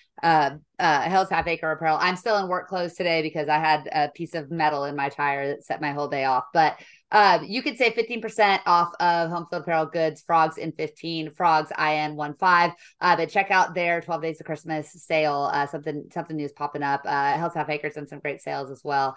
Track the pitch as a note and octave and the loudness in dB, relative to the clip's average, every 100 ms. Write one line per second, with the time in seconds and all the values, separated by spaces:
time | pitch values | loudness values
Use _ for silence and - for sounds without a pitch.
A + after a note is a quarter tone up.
0 | _ - E3 F3 C#3 D3 _ - E3+ C#3+ | _ -2 2 4 2 -2 _ -2 2 2
1 | D3+ F#3+ F#3+ E3+ E3 D#3+ D#3+ D#3 E3 D3+ | 2 0 2 0 -2 -2 -2 -2 0 2
2 | F3+ F3+ A#3 G#3 F#3 F3+ - F#3 F3 - | 0 -2 0 0 0 -4 -4 -6 -4 -2
3 | F3+ E3 D#3 D#3+ D3 D3+ D#3 D3+ - D#3+ | 0 0 0 -2 0 2 2 2 0 -2
4 | D3 - E3+ E3+ C#3 E3 D3+ D3 C#3+ C#3+ | -2 -4 -8 -8 -6 0 0 0 -2 -4
5 | C#3 - C#3+ C#3 C#3 C#3+ - D#3 D3+ C#3+ | -4 -2 -2 0 -2 -4 -6 -6 -4 -4
6 | D3 C#3 C3+ B2+ - E3+ D#3 - - - | -4 -2 0 0 0 4 4 2 -12 -20
7 | - G#3 G3+ E3+ E3 A3 D4 A3+ A#3+ A#3 | 2 6 6 6 2 -4 -4 0 0 0
8 | A3+ A#3 A3 - G#3 F#3+ - F3 F3 - | -2 -4 -4 2 4 4 4 4 4 0
9 | F3 E3+ E3 E3+ E3 F3 D#3 D#3+ D#3 E3+ | 2 2 0 -4 -6 -6 -2 -2 0 0
10 | D#3+ D#3 - E3 D#3+ - E3 D#3+ D#3 - | -2 -2 0 2 2 0 -8 -6 -8 -8
11 | E3 E3 D#3 - F3 D#3 D#3 - D#3 D3+ | -8 -6 -6 0 2 2 0 -2 0 0
12 | D3+ D3+ D3 D3 F#3 F3 E3+ - - - | -2 -6 -8 0 4 4 4 -2 -18 -2
13 | F3+ E3 E3 G3+ G3 F#3+ F3+ E3+ E3+ E3+ | 2 2 2 0 2 2 2 0 0 -2
14 | E3 E3 D#3+ D#3+ - D3+ D#3+ D#3 D3+ E3+ | -2 -4 -4 -8 -8 -10 -6 -6 -8 -12
15 | - D#3+ D3+ C#3+ C#3+ C#3+ C#3+ D#3 D3+ D3 | -2 0 2 0 0 -2 -2 -4 -6 -8
16 | - - D#3+ D#3 C#3+ - D3 D3 C#3+ C#3 | -8 -10 -8 -6 -8 -6 -6 -4 -2 -2
17 | - C#3+ C#3 D#3 E3+ E3+ D3+ D3+ D3 D3+ | -2 0 0 0 -2 -4 -4 -4 -6 -8
18 | C#3+ D3 C#3+ C#3 - C#3+ C3+ C3+ D3 C#3 | -12 -10 -8 -8 -8 -8 -8 -10 -4 -2
19 | C3+ | -2